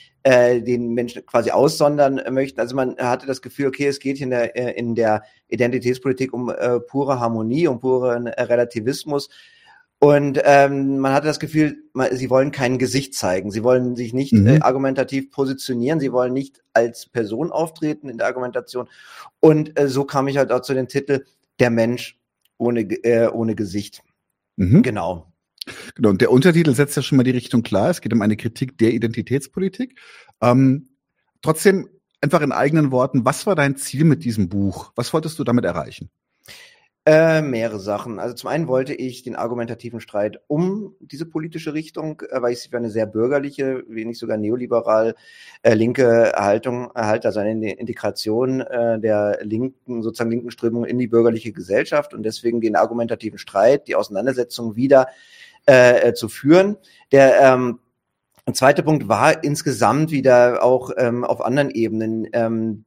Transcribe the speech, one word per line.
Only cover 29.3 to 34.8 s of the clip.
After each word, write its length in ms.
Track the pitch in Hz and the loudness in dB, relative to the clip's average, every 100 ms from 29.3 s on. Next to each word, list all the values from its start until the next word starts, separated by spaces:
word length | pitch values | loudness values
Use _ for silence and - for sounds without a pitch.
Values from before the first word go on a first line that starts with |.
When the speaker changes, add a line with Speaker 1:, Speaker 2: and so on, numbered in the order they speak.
| 135 - - 190 - 254 _ - - _ _ | -6 -6 -6 -6 -6 -10 _ -20 -20 _ _
Speaker 2:
Ähm, 480 | 120 123 131 139 - _ _ _ _ _ | 2 4 4 2 -6 _ _ _ _ _
trotzdem 480 | 156 156 202 190 - _ _ _ | -4 2 2 2 -2 _ _ _
einfach 200 | 147 165 | 0 0
in 100 | 143 | 0
eigenen 400 | - 143 160 143 | 0 2 2 2
Worten, 340 | 127 135 135 | 2 0 0
was 220 | 120 143 214 | 0 -2 -2
war 80 | |
dein 220 | 165 139 135 | 0 0 -2
Ziel 260 | - 131 | -8 0
mit 220 | 165 131 | 2 2
diesem 240 | 123 107 90 | -2 -4 -2
Buch? 420 | 101 98 90 | -2 -4 -4